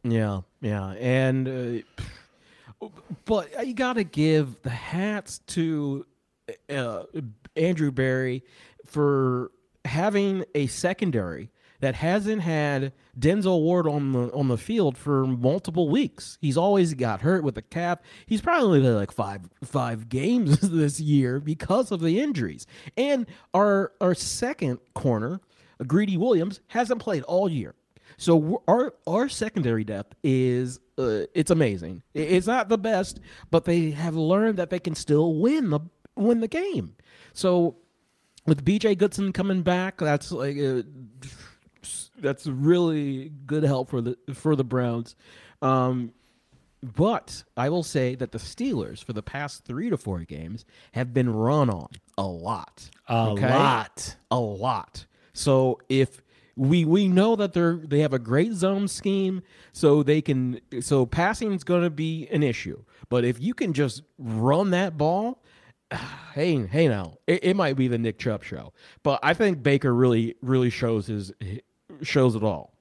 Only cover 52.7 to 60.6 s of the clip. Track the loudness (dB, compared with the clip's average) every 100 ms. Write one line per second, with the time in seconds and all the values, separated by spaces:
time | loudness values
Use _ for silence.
52.7 | -20 -20 _ -2 2 2 2 2 4 4
53.7 | 2 -4 -12 -14 -14 _ -2 -2 -4 -4
54.7 | -4 -6 -18 -20 _ _ -4 2 4 4
55.7 | 0 _ 2 2 -2 _ _ _ -2 4
56.7 | 4 6 4 6 4 4 2 0 2 2
57.7 | 0 0 0 2 0 2 2 2 0 0
58.7 | 0 -2 -2 -2 0 0 -4 -10 -20 -20
59.7 | 2 6 6 4 2 2 0 0 -4